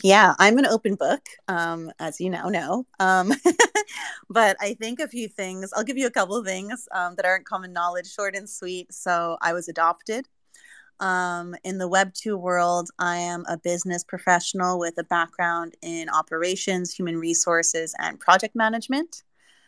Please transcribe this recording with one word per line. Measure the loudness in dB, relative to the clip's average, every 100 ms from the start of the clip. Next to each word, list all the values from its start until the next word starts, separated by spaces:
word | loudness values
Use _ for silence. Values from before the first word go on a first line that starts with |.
Yeah, | 8 10 10 8
I'm | 8 8
an | 4
open | 2 0 0
book, | 0 0 -4 -14 -6
um, | -4 -2 -4 -10 -10
as | -8 -6
you | -4
now | -4 -4
know. | -4 -2 -4 -4 0
Um, | 4 4 2 2
<laughs> | 4 6 4 4 -4 -8 -12 -12 -2
but | 4 4 4
I | -2 -6
think | -8 -6
a | -8
few | -8 -10
things, | -8 -8 -8 -8 -6
I'll |
give | -4 -2
you | -2
a |
couple | 0 -2 -2
of | -4
things, | -6 -8 -12 -8
um, | -6 -4 -2
that | 0
aren't | 0 -2
common | -10 -8
knowledge, | -4 -4 -4 -8
short | -6 -6 -6
and | -10
sweet. | -12 -10 -10 -12
So | -10 -2 -2 -2 -2
I | -4
was | -4 -6
adopted. | 0 0 0 -4 -8 -8 _ _ -20 -20 -20 _ -6
Um, | -2 -2 -2 -4 -8 -12
in | -8 -6
the | 0
Web | 2 2
two | -2 -4 -4
world, | 0 2 4 2 -2 -2
I | -2 -2
am | -4 -6 -6
a | -4
business | -2 -2 -2 -6
professional | -6 -4 2 2 2 -2 0 0
with | -2 -4
a |
background | -2 0 0 -2 -2 -2 -6 -10
in | -10 -8 -2
operations, | -2 0 -2 -2 -2 -2 -2 -2
human | -6 -4 -4
resources, | -2 0 2 2 2 0 -4 -6
and | -6 -6
project | 0 0 0 0
management. | 0 -2 -4 -4 -4 -10 _ _ _ _